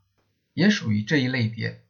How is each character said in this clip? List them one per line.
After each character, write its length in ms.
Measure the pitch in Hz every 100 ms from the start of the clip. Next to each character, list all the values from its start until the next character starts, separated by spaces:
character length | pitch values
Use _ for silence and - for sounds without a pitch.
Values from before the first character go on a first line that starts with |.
| _ _ _ _ _
也 160 | - 202
属 220 | 208 113
于 100 | 104
这 140 | 107 151
一 140 | 127
类 180 | 131 113
别。 380 | 110 113 -